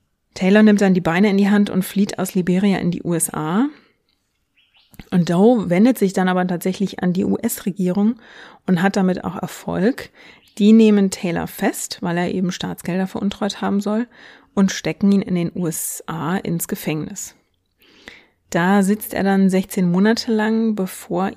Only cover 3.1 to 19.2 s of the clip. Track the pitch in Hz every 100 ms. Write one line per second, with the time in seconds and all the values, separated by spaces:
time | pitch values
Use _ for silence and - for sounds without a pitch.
3.1 | 165 - 151 156 190 285 - _ _ _
4.1 | _ _ _ _ _ _ _ _ - -
5.1 | 185 165 170 220 247 175 175 240 - 196
6.1 | 196 185 185 180 175 190 185 190 - 180
7.1 | 175 202 196 233 - 202 165 180 190 214
8.1 | 262 - - - - - 180 196 202 185
9.1 | 180 - 170 - - - 170 202 269 -
10.1 | _ - - _ - 208 226 214 208 190
11.1 | - 180 170 165 - 202 381 - - 185
12.1 | 170 180 185 185 - 180 - - 185 190
13.1 | - 196 - 202 - 190 202 208 214 240
14.1 | - - - _ - 196 - 160 156 202
15.1 | 196 - 175 170 - 170 165 - - -
16.1 | 160 147 190 - 170 - 208 - 151 -
17.1 | 196 - - _ _ _ _ _ _ -
18.1 | - _ _ - 175 180 202 190 214 -
19.1 | -